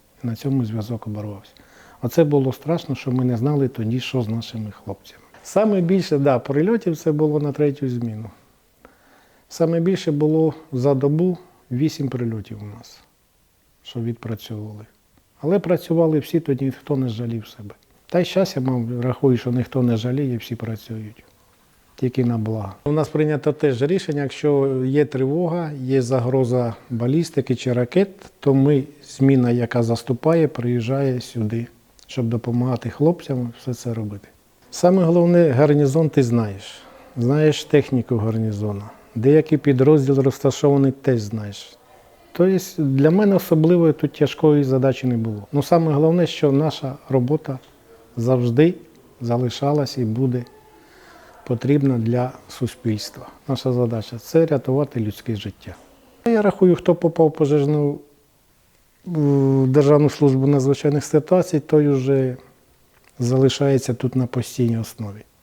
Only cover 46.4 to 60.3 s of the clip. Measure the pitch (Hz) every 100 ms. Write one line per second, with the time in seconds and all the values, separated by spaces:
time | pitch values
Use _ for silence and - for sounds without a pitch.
46.4 | 147 139 156 - 135 139 - 131 123 151
47.4 | - 131 - _ _ - _ - 117 127
48.4 | 123 117 160 175 - _ _ _ 117 120
49.4 | 123 - 143 147 135 - 113 110 131 123
50.4 | 120 - - - - - - - - -
51.4 | - 117 147 143 139 123 113 123 127 -
52.4 | - - 120 - 117 107 - - - -
53.4 | - 135 135 123 120 117 104 117 - 165
54.4 | 165 143 - 131 143 117 107 - - 110
55.4 | 101 - - 87 - _ _ _ 240 226
56.4 | 208 180 185 170 - 170 170 160 160 151
57.4 | 147 147 143 151 147 143 - _ _ _
58.4 | _ _ _ _ _ _ 185 165 143 139
59.4 | 135 135 131 139 139 147 147 - 147